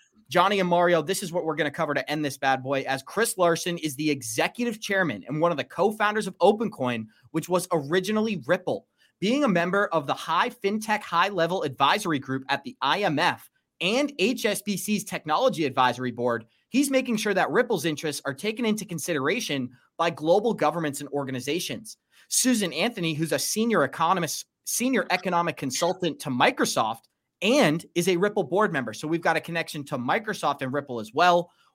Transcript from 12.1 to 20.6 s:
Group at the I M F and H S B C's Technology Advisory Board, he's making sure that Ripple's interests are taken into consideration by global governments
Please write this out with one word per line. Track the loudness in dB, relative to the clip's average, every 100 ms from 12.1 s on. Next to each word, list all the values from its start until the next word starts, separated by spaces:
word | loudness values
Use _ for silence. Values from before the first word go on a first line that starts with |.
| -4
Group | -2 -6 -2
at | -4
the | -4 -4
I | 0 2
M | 2 2
F | 2 0 -8 _ _ _
and | 0 0 0 0
H | 0 2 -2
S | -2
B | -4 -4
C's | -2 -4
Technology | -4 -8 -2 2 2 2 0
Advisory | 2 2 2 -4
Board, | -2 0 0 -4 _ _
he's | 0 2
making | 2 2 0
sure | 0
that | 0 2
Ripple's | 2 0 0
interests | -2 -4 -4 -6
are | -6
taken | -6 -6 -2
into | -2 -2 -4
consideration | -8 -4 -2 0 -2 -2 -4 -4 -10 _ -2
by | -2
global | 0 4 4 4
governments | 2